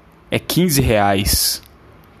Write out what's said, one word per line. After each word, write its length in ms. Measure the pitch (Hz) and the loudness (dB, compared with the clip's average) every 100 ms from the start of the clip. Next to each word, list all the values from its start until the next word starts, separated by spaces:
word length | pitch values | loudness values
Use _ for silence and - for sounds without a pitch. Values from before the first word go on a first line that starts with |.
| - - - | -20 -20 -8
"É 80 | 113 | -6
quinze 420 | - 156 180 139 | -4 -2 0 0
reais", 800 | 123 107 101 98 98 - - - - - - - - - | 2 2 2 0 0 -2 -2 -6 -12 -20 -20 -20 -20 -20